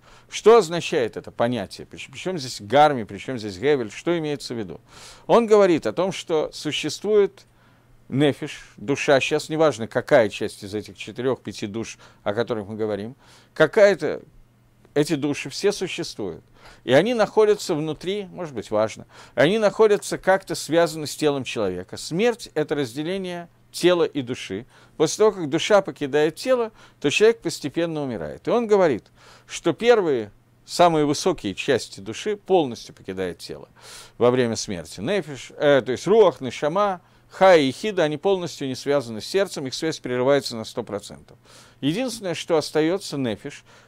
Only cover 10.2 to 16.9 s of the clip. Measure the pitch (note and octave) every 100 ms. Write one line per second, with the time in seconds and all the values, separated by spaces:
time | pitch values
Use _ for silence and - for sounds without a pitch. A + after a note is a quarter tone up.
10.2 | G#2+ - G#2 - G2+ G#2+ G2+ F#2+ - G#2
11.2 | C3 A#2+ - G2 G#2+ G#2+ G#2+ - - _
12.2 | - G#2 A#2+ A2+ G2 G#2+ A2 G2+ A2 C#3
13.2 | _ - _ - D#3 A3+ G3+ F3 C#3+ D#2+
14.2 | - - _ _ _ _ _ C#3+ D3+ D3+
15.2 | D3 C#3 C#3+ - G3 G3+ F3+ - D#3+ -
16.2 | G2 D#2 _ _ - - -